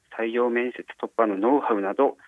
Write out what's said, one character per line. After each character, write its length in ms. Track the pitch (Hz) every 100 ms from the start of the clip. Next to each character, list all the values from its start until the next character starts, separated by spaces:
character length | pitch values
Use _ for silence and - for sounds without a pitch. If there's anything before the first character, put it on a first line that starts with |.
| _ -
採 100 | 113
用 220 | 120 123
面 220 | 120 123
接 140 | - - -
突 120 | 117 -
破 100 | 110
の 100 | 95
ノ 200 | 113 143
ウ 20 |
ハ 140 | 127
ウ 80 | 107
な 120 | 98
ど、 220 | 101 135 -